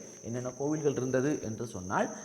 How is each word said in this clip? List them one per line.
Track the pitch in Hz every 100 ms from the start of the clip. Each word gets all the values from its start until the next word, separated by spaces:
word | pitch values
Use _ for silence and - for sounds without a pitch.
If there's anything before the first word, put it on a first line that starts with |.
| - -
என்னென்ன | - 123 127
கோவில்கள் | - 143 156 147
இருந்தது | 127 127 127 139 147
என்று | 107 110 117
சொன்னால் | 95 92 135 240 -